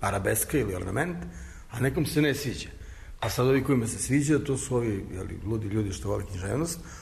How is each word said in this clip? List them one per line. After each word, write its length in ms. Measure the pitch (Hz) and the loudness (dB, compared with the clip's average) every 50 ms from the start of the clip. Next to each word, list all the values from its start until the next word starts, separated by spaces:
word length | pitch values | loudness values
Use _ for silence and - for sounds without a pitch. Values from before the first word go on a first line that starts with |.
arabeska 560 | - 98 101 98 92 107 113 110 - - 156 | -2 -2 0 0 2 2 2 2 0 0 2
ili 180 | 139 113 101 92 | 0 2 2 -2
ornament, 420 | 90 92 92 98 127 160 180 170 175 - - - - - - - - - - | -4 -4 -2 0 0 0 -2 -2 -6 -8 -10 -10 -12 -12 -12 -14 -16 -14 -10
a 80 | - 117 | -2 0
nekom 260 | 131 135 127 170 147 | 0 2 2 2 0
se 160 | - - 147 | 2 4 4
ne 120 | 151 143 131 | 4 4 4
sviđa. 360 | - - 123 92 - - - - - - - - - - - - - | 2 -2 -4 -4 -4 -8 -10 -12 -14 -14 -14 -14 -14 -14 -14 -8 -4
A 100 | - 110 | -2 -2
sad 180 | - 131 127 | 2 4 4
ovi 160 | 131 135 135 131 | 6 6 4 4
kojima 240 | 139 139 123 113 | 4 4 4 4
se 120 | 113 - 95 | 0 -2 -4
sviđa, 400 | - 120 131 147 139 147 151 135 | 0 2 4 4 6 6 4 4
to 180 | - 139 131 | 4 2 -2
su 180 | 123 - - 127 | -2 0 0 0
ovi, 300 | 120 120 110 101 98 - - 92 | 2 2 2 0 -2 -4 -6 -6
jeli, 260 | 90 92 95 92 90 - | -6 -6 -6 -8 -6 -4
ludi 220 | 104 113 110 107 | -2 -2 -2 -2
ljudi 240 | 98 104 110 107 101 | 0 0 0 0 0
što 180 | - - - 101 | -2 -4 -2 -2
vole 160 | 104 101 95 | 0 0 -2
književnost, 540 | - 95 90 92 101 113 143 165 170 170 - - - - - | -4 -6 -4 -2 0 0 0 0 -2 -4 -8 -10 -12 -14 -14